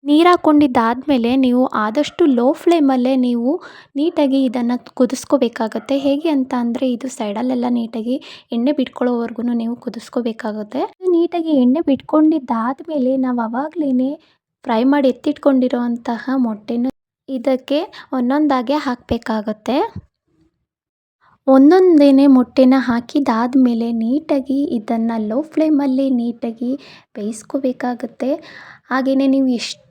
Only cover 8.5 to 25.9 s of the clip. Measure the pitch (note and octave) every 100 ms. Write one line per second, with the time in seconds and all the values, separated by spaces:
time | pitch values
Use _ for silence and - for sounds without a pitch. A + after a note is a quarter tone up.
8.5 | A#3 B3 D4 B3+ - B3 A#3+ A#3 A#3+ A#3+
9.5 | A#3+ A3+ A#3+ - G#3+ - - A#3 A3+ A3
10.5 | G#3+ G#3+ B3+ G4+ _ F#4 E4+ E4+ F4 D#4+
11.5 | D4 B3 C#4 E4 C4 - D#4 D#4 D#4+ B3+
12.5 | A#3 A3+ C#4 E4 D4+ B3+ C4+ B3+ B3 A3+
13.5 | A#3+ D4+ E4+ D4 B3+ C4 D4+ _ _ _
14.5 | _ - A3+ B3+ C#4+ C4+ B3 - C#4+ -
15.5 | C4+ B3 B3 A#3+ A#3 A#3 A3+ - C4+ A#3
16.5 | G#3 G#3+ A#3+ B3 - _ _ - C4 C4
17.5 | C4 C4 C#4+ G4+ - - C4 B3 C#4 D4+
18.5 | C4 A#3+ D4 C#4+ B3 - A#3 - A3 G#3+
19.5 | G#3+ - C4 A4 - _ _ _ _ _
20.5 | _ _ _ _ _ _ _ _ _ -
21.5 | C4+ C#4 F#4 F#4 D#4+ C#4+ C4+ C#4 C4 B3
22.5 | - C4 C4+ B3 A#3 A#3+ D4+ C#4 A3+ A#3+
23.5 | C4+ B3+ A#3 A#3 A#3 A3+ C#4 D#4 C#4+ C4
24.5 | C4+ C#4+ A#3+ G#3+ A#3 A3+ A3+ G#3+ A3+ D#4
25.5 | - D#4 D4 C#4